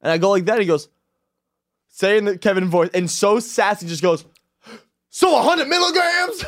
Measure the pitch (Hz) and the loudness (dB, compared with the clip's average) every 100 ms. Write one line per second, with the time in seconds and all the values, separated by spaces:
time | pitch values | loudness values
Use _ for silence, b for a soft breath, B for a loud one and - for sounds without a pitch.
0 | - 165 180 202 175 226 202 160 - _ | -2 0 2 2 0 0 2 0 -2 _
1 | _ _ _ _ _ _ _ _ _ - | _ _ _ _ _ _ _ _ _ -4
2 | 190 214 202 190 214 190 185 175 170 180 | 0 2 0 -2 0 0 0 0 0 0
3 | 180 - 202 214 226 - 202 208 170 165 | -4 -2 0 0 -2 -2 0 0 -6 -4
4 | 175 165 - _ _ _ B B B _ | 0 0 -4 _ _ _ B B B _
5 | _ - 370 302 240 339 277 349 349 349 | _ 0 2 4 2 2 0 0 0 0
6 | 349 349 359 381 | 0 0 -4 -6